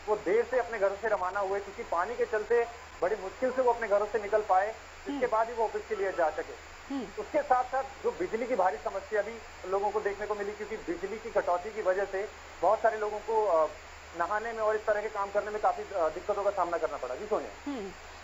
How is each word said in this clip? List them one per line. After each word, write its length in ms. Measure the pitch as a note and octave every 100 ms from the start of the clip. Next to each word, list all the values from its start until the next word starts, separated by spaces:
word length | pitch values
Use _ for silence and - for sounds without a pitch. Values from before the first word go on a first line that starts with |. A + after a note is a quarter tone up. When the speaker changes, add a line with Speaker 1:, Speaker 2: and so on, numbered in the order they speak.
| -
Speaker 1:
वो 100 | G#3+
देर 280 | - A3
से 140 | A#3 B3+
अपने 200 | A3 A3
घरों 180 | G3 G3
से 120 | A3
रवाना 320 | G3+ F3+ G3
हुए, 200 | F#3+ G3+
क्योंकि 220 | G3+ -
पानी 340 | A3+ E3+ G3 A#3+
के 80 |
चलते 420 | A#3 G#3+ G#3 A#3 A#3 - - -
बड़ी 140 | F3+ G#3
मुश्किल 360 | F#3+ - B3+
से 100 | B3+
वो 100 | B3
अपने 160 | A#3 A3
घरों 180 | G3+ G#3
से 120 | A3+
निकल 240 | G3+ G#3+
पाए, 240 | G#3 F#3+ G#3
जिसके 460 | - - - -
Speaker 2:
हम्म। 140 | C#4+ B3
Speaker 1:
बाद 220 | A3 A3+
ही 60 |
वो 100 | A3+
office 220 | G#3+ G#3 -
के 80 | G#3
लिए 160 | G3
जा 180 | F3 D#3
सके। 640 | E3 D#3 B2 - - -
Speaker 2:
हम्म। 280 | C#4 F#3+ -
Speaker 1:
उसके 200 | - D4+
साथ 220 | - B3+
साथ 180 | B3+ C4
जो 280 | - - A#3
बिजली 360 | - F3+ A3 B3
की 100 | A#3
भारी 200 | F#3 G#3+
समस्या 460 | A3 G3 - G#3
भी 160 | G3+ A3+ - - F#3
लोगों 220 | G3 G3+
को 100 | G#3
देखने 260 | G#3 G3 G#3
को 80 |
मिली, 180 | G#3 G3+
क्योंकि 240 | G#3 G#3 A3
बिजली 420 | - E3+ F#3+ G#3+
की 120 | A3+
कटौती 400 | G3 F#3 F3 G#3
की 120 | G#3+
वजह 220 | F3+ F#3
से 240 | F#3+ F#3+ G#3+ - - -
बहुत 180 | F3 A3
सारे 180 | A3+ A3
लोगों 200 | G#3+ G#3
को, 280 | G#3+ A3 G#3
अ, 240 | D#3+ D#3 - - - - E3
नहाने 340 | - G#3 A#3
में 80 | A3
और 160 | G#3+ A3
इस 100 | A3
तरह 160 | G#3
के 60 | G#3+
काम 220 | G#3 G3+
करने 200 | G#3 G#3
में 120 | G#3
काफी, 200 | G3+ F#3
अ, 260 | G#3 G3 D#3+
दिक्कतों 360 | E3+ F3+ G3+
का 60 | G#3
सामना 280 | G3 E3+ E3
करना 180 | D#3 C#3+
पड़ा। 180 | B2
जी 120 | C3 G#3
सोनिया। 440 | G3 A#2+ - C#4+
Speaker 2:
हम्म। 200 | C4 G3 - - -